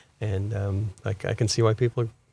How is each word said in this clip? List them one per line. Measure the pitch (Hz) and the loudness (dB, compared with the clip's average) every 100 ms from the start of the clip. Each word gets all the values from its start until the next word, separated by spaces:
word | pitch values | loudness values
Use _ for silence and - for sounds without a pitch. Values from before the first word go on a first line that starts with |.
| _ _ | _ _
And, | 107 98 101 | -4 -2 -2
um, | 104 98 98 107 - | -2 -2 -2 -4 -6
I, | - 101 - | -6 -4 -4
I | |
can | 104 110 | 0 0
see | - | 4
why | 113 | 4
people | 107 120 123 113 - _ | 4 0 0 -4 -6 _